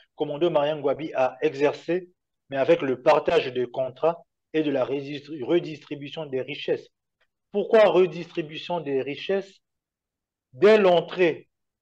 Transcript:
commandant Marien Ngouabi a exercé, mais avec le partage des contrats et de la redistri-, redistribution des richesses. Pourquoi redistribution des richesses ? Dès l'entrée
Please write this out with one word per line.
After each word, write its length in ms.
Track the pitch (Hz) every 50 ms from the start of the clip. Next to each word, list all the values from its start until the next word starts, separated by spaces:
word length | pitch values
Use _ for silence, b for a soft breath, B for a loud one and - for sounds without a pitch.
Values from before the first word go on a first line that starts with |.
| B B _
commandant 360 | - 156 147 147 143 170 175
Marien 240 | 156 147 143 147 156
Ngouabi 380 | 151 131 143 135 - 156 156 -
a 240 | 131 131 127 127 -
exercé, 680 | 147 156 135 135 147 143 127 - - - 170 185 180 - _ _ _ _ _ _ _ -
mais 80 | 139
avec 240 | 135 131 143 170 165
le 200 | 147 135 127 120
partage 460 | - 156 151 151 - 180 175 156 135
des 220 | 135 123 127 123 120
contrats 540 | - 139 131 127 - - - 160 170 - - _ _ _ _ _ -
et 100 | 156 156
de 80 | 147
la 120 | 139 131 123
redistri-, 600 | 117 135 143 139 139 147 139 - 143 160 151 117
redistribution 800 | 117 165 175 175 160 156 143 - - 151 143 143 139 - - 156
des 160 | 143 131 127
richesses. 480 | 123 139 147 - - - 156 - - _ _ _ _ _ _ _ _ _ _ _ _ _
Pourquoi 360 | - 202 196 - 226 220 214
redistribution 920 | 190 156 175 185 175 156 170 165 - - 170 160 151 156 151 - - 175 170
des 220 | 151 139 139 135
richesses ? 580 | 127 135 143 139 - - 196 196 190 - - _ _ _ _ _ _ _ _ _ _ _ _ _ _ _ _ _ _ _ -
Dès 240 | 127 170 208 220
l'entrée 720 | 214 196 185 175 165 165 - - 180 185 165 143 - - _ _ _ _ _ _ _